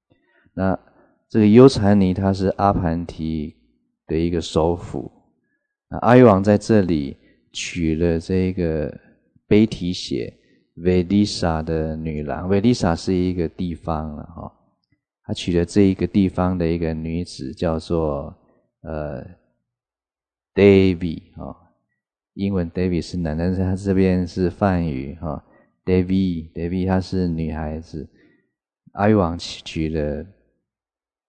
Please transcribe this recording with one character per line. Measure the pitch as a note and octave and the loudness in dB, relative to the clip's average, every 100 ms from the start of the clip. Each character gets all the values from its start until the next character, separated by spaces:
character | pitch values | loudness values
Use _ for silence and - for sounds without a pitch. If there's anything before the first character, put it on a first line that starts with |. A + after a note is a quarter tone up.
| _ _ _ _ _ - | _ _ _ _ _ -4
那 | F#2+ - _ _ _ _ _ | -2 -2 _ _ _ _ _
这 | A#2 | 2
个 | G#2 | 6
优 | A2+ C3 | 10 8
禅 | A2+ G2+ G2+ | 8 2 4
尼 | F#2 | 4
他 | F#2 G2 | 2 0
是 | F#2+ F#2 - | 0 -2 2
阿 | G2+ | 2
盘 | G2+ F2 E2+ E2 | 2 -2 -4 -6
提 | - D#2+ D#2+ D2+ - _ _ _ _ - | -8 -6 -6 -8 -12 _ _ _ _ -6
的 | D#2+ | -2
一 | E2+ | -2
个 | E2+ | -2
首 | - E2 D#2+ F2 | -2 0 0 -2
府， | - C#2 - _ _ _ _ _ _ _ - | -6 -12 -12 _ _ _ _ _ _ _ -14
那 | D#2 | -2
阿 | G#2+ B2+ | 6 8
育 | |
王 | A#2+ F#2+ | 8 8
在 | G2+ G#2 | 4 2
这 | - A2 | 2 2
里 | F2 D#2+ C#2 - _ _ _ | 2 -2 -4 -10 _ _ _
娶 | - - F#2 D#2+ D#2 | -12 -10 -4 -2 0
了 | F2 E2 | 0 -2
这 | E2 F#2 F#2 | -2 -2 -2
个 | F#2 E2+ D#2 D2 - _ _ _ _ - | -2 -4 -4 -6 -10 _ _ _ _ 2
悲 | G#2+ A2 | 4 4
提 | - F2 | 0 -6
血 | F2+ - C2 - - _ _ _ - | -6 -6 -8 -8 -14 _ _ _ -6
Vedisa | F2 F2+ F2 G2+ G#2 - F2+ D#2+ | 0 0 2 2 0 -2 -4 -4
的 | D#2+ D#2+ D#2+ D#2+ | -4 -4 -4 -6
女 | D#2+ D2+ | -8 -8
郎， | D2 C2 F2+ | -8 -6 -2
Vedisa | G2 A2 A#2+ G2 E2 | 0 2 2 0 0
是 | - | -2
一 | F#2 F2+ | -2 -2
个 | F2+ D#2+ | -2 -6
地 | - F2+ | -6 -8
方 | D#2+ - D#2 D#2 D2 | -8 -6 -6 -8 -12
了， | |
哈。 | - E2+ - _ _ _ _ _ _ _ - | -16 -16 -18 _ _ _ _ _ _ _ -10
他 | |
娶 | G#2+ - E2+ | -8 -2 0
了 | |
这 | F2 G#2 | 2 2
一 | G2 | 2
个 | F#2+ F2+ | 2 0
地 | G#2 F#2+ | 2 0
方 | G2 F#2 F2+ | 0 -2 0
的 | E2 | -2
一 | E2+ | -2
个 | E2 | -4
女 | D#2+ D#2+ E2 | -6 -6 -6
子， | F2+ - C2+ | -8 -10 -12
叫 | - F2 D#2+ | -6 -4 -4
做， | - E2+ D#2 C#2+ D#2 - _ _ _ _ | -2 -2 -2 -4 -10 -16 _ _ _ _
呃， | D#2+ D#2 D2+ C2 F#2 F2+ _ _ _ _ _ _ _ _ _ _ _ | -12 -10 -10 -12 -16 -20 _ _ _ _ _ _ _ _ _ _ _
Devi， | - G2+ G2 F#2+ E2+ F2 D2+ - D#2+ | 4 8 8 6 0 -4 -8 -14 -16
哈。 | D2 - _ _ _ _ _ _ _ | -16 -16 _ _ _ _ _ _ _
英 | - G2 | -6 -4
文 | F#2+ E2+ | -2 -4
Devi | F2+ F2+ E2+ | -2 -2 -2
是 | D2+ F2+ | -4 -6
男 | D#2+ D#2 | -4 -2
的， | F2 | -2
但 | F2+ | 0
是 | |
他 | F#2 F#2 | -2 -2
这 | G2+ | 0
边 | F#2+ F#2 F2+ F2 | 2 2 2 -2
是 | F#2 F2+ | -2 -2
梵 | - G2+ F2+ E2+ | 0 0 0 -2
语， | C2 C2+ E2 | -6 -8 -10
哈。 | D#2+ C#2 - _ _ _ - | -10 -10 -14 _ _ _ 0
Devi，Devi | F#2 F2+ F#2+ F#2+ E2 D#2+ - E2+ F#2 F#2 | 0 2 0 0 -4 -8 -8 -6 -4 0
她 | F#2 | -2
是 | F#2 F#2+ F2+ | -2 -4 -2
女 | D#2+ D#2+ | -4 -6
孩 | D#2 D#2 D#2+ | -6 -8 -10
子， | E2 D#2 - _ _ _ _ _ _ _ _ | -12 -16 -16 _ _ _ _ _ _ _ _
阿 | - G#2 | -2 2
育 | |
王 | G#2+ E2+ E2+ | 4 2 -4
娶， | - - | -10 -14
娶 | - E2 D#2 | -10 -6 -4
了 | D#2+ D2 D2 F2+ _ _ _ _ _ _ _ _ _ | -4 -4 -6 -10 _ _ _ _ _ _ _ _ _